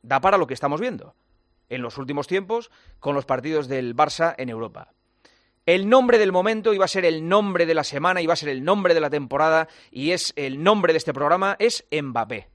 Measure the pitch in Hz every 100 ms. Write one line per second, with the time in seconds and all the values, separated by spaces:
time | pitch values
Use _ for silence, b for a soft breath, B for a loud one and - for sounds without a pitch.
0 | 117 135 185 196 143 127 143 151 247 202
1 | - _ _ _ _ _ _ 127 120 139
2 | 135 143 139 190 190 233 233 b b b
3 | 143 143 - 131 139 156 131 135 123 120
4 | 151 - 165 - 127 113 110 - - _
5 | _ _ b b b b - 185 202 254
6 | 247 233 202 180 196 220 220 202 185 196
7 | 175 160 165 202 202 180 165 160 139 143
8 | 175 185 165 165 147 135 147 202 185 165
9 | 147 147 131 139 156 160 160 B B 123
10 | 143 175 - - 139 135 170 214 180 160
11 | - 131 147 180 190 196 233 - _ 151
12 | 139 117 107 113 -